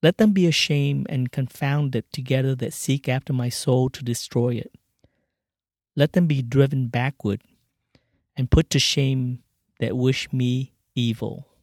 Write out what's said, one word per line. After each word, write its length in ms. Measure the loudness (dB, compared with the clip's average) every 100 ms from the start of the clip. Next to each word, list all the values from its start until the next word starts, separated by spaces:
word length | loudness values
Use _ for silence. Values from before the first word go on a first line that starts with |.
Let 160 | 4 4
them 140 | 4
be 140 | 4 4
ashamed 600 | 2 0 0 0 -2 -2
and 240 | -4 -4
confounded 760 | -4 -6 -4 -2 0 0 -2 -6
together 420 | -10 -2 0 0 -2
that 160 | -4
seek 360 | -8 -2 -2 0
after 240 | -4 -2
my 160 | -4 -2
soul 420 | -4 0 2 2
to 140 | -2
destroy 500 | -6 -6 -4 -2 0
it. 180 | -2 -8 _ _ _ _ _ _ _ _ _ _ _ _ 0
Let 160 | 2
them 140 | 4 2
be 160 | 2
driven 460 | 0 2 2 2 -2
backward 540 | -2 -2 -4 -4 -4 _ _ _ _ _ _ _ _ _ -6
and 140 | 2
put 200 | 2 4
to 80 | 0
shame 640 | 0 0 0 0 -2 -6 _ _ _ _
that 180 | -4 0
wish 360 | 0 0 -4
me 400 | -2 0 0 -4 _ _
evil. 560 | -2 -2 -2 -6 -10 -16 _